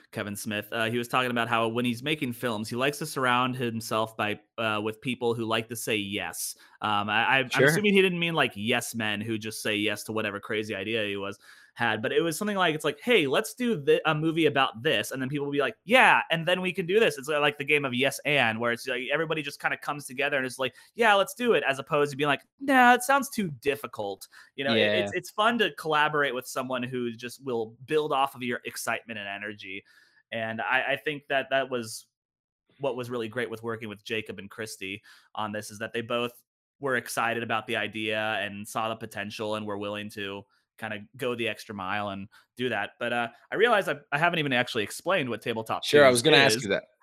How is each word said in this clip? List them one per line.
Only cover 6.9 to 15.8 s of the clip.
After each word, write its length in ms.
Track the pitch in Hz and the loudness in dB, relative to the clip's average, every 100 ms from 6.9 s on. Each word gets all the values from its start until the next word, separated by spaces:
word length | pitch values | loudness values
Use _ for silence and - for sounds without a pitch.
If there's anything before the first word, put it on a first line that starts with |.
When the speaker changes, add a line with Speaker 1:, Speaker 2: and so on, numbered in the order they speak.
| 104 104 | 0 2
Speaker 1:
I, 120 | 104 | 2
I, 160 | 110 135 | 4 4
I'm 100 | 127 | 2
Speaker 2:
Sure. 140 | 135 | 4
Speaker 1:
assuming 280 | 139 165 208 | 4 6 6
he 100 | 196 | 6
didn't 160 | 190 175 | 4 2
mean, 160 | 170 | 0
like, 180 | 160 127 101 | 2 0 0
yes 380 | 110 120 - | 0 0 0
men 260 | 117 107 104 | -4 -2 -2
who 160 | 113 110 | -2 -4
just 240 | 110 - | -4 -6
say 140 | - 104 | -2 0
yes 280 | 104 104 | 0 -2
to 80 | - | -4
whatever 280 | 110 107 101 | -4 -2 -4
crazy 340 | - 110 107 | -4 -4 -4
idea 300 | 98 101 113 | -6 -4 -2
he 120 | 104 98 | -2 -4
was, 220 | 98 101 - - - - | -6 -10 -18 -20 -20 -4
had, 240 | 117 110 | -2 0
but 120 | 123 | 0
it 80 | 143 | 2
was 180 | 165 156 | 2 0
something 180 | 208 196 | -2 0
like, 160 | 175 | 2
it's 120 | 147 | 2
like, 160 | 151 147 | -2 -2
"Hey, 260 | 240 226 139 | 2 4 4
let's 260 | 165 - | 2 -2
do 320 | - 247 185 | -2 -2 0
thi-, 160 | 139 165 156 | 4 4 4
a 80 | |
movie 320 | 151 160 165 151 | 0 0 2 2
about 340 | 135 135 113 | 4 0 0
this," 260 | 151 110 - | 0 0 -2
and 100 | 131 | -4
then 80 | 131 | -4
people 160 | 147 143 | -4 -2
will 60 | |
be 60 | 143 | 0
like, 160 | 131 - | -2 -4